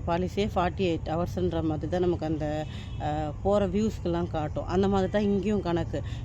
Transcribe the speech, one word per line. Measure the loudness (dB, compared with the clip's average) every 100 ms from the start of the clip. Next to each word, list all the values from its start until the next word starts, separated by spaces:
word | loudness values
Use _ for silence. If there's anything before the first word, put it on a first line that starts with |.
| 2
பாலிசியே | 0 0 0 0 2
ஃபார்ட்டி | 0 2 2
எயிட் | 0 0
ஹவர்ஸ்ன்ற | -2 0 0 0 0
மாதிரி | 0 0 0
தான் | 0
நமக்கு | 2 0 0
அந்த, | -2 -2 -2 -4 -6 -8 -4
ஆ, | -2 -2 -2 -2
போற | 2 4 4
வியூஸ்க்கெல்லாம் | 2 0 -2 -2 -2 -2
காட்டும். | -2 -4 -4 -2
அந்த | 2 4
மாதிரி | 4 2
தான் | 2
இங்கேயும் | 2 2 2 0
கணக்கு. | 0 0 0 -4 -4 -6